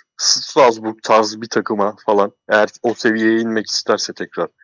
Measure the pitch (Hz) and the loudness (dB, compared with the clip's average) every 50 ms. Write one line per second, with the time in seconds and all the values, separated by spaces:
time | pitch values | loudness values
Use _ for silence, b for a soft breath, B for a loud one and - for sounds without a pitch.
0 | _ _ _ - - - - - - - - 151 135 120 113 110 110 110 110 - | _ _ _ -4 -2 -2 -2 -2 -4 -2 2 4 4 4 4 2 -4 -8 -8 -8
1 | - - 113 110 110 104 107 107 113 110 - 117 98 - 110 101 98 104 107 - | 0 2 4 4 4 2 -2 -8 -12 -4 -4 -4 -2 -2 -2 -2 -2 -2 -4 -4
2 | _ - 104 101 101 101 - _ _ - 107 107 107 107 - - - 120 107 - | _ 0 2 2 2 0 -4 _ _ 0 2 2 2 0 -2 -4 -4 -4 -4 0
3 | - 120 110 113 110 113 113 113 117 113 110 110 104 - - - - - 110 98 | 0 0 0 2 2 2 2 2 0 -2 -4 -4 -4 -4 -6 -6 -2 -2 -2 -2
4 | - - - - 92 - - 90 85 - - b | -2 -8 -8 -10 -12 -10 -6 -6 -8 -8 -8 b